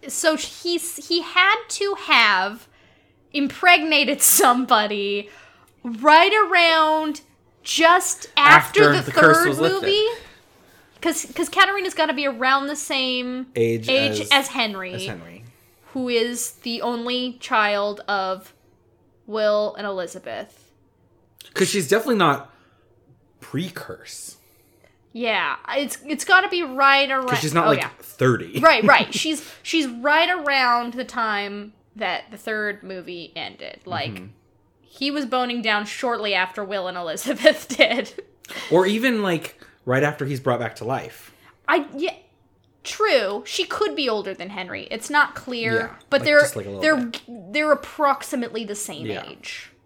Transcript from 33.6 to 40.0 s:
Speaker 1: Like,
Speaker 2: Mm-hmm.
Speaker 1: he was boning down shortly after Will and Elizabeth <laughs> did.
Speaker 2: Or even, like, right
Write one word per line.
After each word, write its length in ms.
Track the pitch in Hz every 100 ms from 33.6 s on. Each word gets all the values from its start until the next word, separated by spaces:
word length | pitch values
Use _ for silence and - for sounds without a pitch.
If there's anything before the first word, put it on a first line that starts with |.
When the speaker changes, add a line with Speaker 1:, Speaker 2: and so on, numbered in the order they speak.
| - - -
Speaker 1:
Like, 260 | 175 156
Speaker 2:
Mm-hmm. 120 | 98 92 - _ _ _ _
Speaker 1:
he 300 | _ - 269
was 140 | 294 262
boning 360 | 254 247 240
down 240 | 220 220 214
shortly 480 | - 262 240 214
after 300 | 190 185 -
Will 240 | 202 202 180
and 100 | 180
Elizabeth 720 | 170 156 240 247 294 - -
<laughs> 100 | -
did. 460 | 277 240 - - - _ - - -
Speaker 2:
Or 160 | 160 185
even, 360 | 214 254 233
like, 340 | 196 170 - - - _ -
right 180 | 127